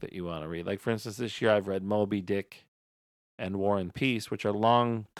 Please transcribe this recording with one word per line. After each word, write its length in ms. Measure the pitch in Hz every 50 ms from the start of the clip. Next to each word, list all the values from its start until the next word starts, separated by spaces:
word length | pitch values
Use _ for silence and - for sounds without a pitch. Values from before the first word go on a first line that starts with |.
that 120 | - - -
you 100 | 95 87
wanna 240 | 85 82 80 78 78
read. 180 | 82 82 85
Like, 140 | 92 101 98
for 100 | - 120
instance, 280 | 113 107 - 117 101 -
this 220 | 120 110 - - 117
year 80 | 113
I've 180 | 107 104 95 98
read 140 | 95 98 95
Moby 380 | 98 107 107 104 98 107 101 92
Dick 420 | 87 101 98 95 - - - - _ _ _ _ _ _ _ _ _ _ _ _ _ _ -
and 180 | 117 92 98 98
War 200 | 95 101 101 98
and 140 | 92 87 -
Peace, 360 | - 135 135 123 110 - -
which 140 | 113 101 -
are 60 | 107 104
long, 540 | 104 110 113 117 120 120 120 117 113 104 - _ -